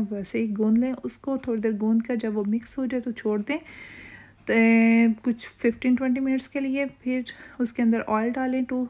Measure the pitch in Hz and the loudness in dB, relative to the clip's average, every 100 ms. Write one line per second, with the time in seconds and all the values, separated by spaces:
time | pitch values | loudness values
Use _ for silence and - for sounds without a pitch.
0 | 208 208 196 220 226 208 214 226 254 254 | -2 -4 -4 -2 -2 0 2 4 2 -2
1 | 247 - - 269 262 226 220 208 214 226 | -8 -8 -6 -4 -2 -2 -2 0 0 0
2 | 226 240 220 214 202 226 - - 262 254 | 0 -4 -2 -4 -2 -4 -4 -6 -4 -4
3 | 247 233 220 208 208 302 - - - - | -6 -6 -4 -2 -4 -6 -8 -20 -20 -20
4 | - - - _ - 220 226 226 226 226 | -20 -20 -20 _ -2 4 6 6 6 6
5 | 233 220 - 233 - - 240 233 254 247 | 4 2 -2 -4 -6 -4 -2 0 0 2
6 | 262 254 269 262 262 285 269 269 277 - | 2 0 0 -2 -2 -4 -4 -2 -4 -6
7 | 254 254 247 - - - 240 - 233 226 | -4 -4 -4 -12 -14 -4 -4 0 2 2
8 | - 214 226 247 262 254 254 254 | 0 -2 0 -2 -2 -2 -2 -4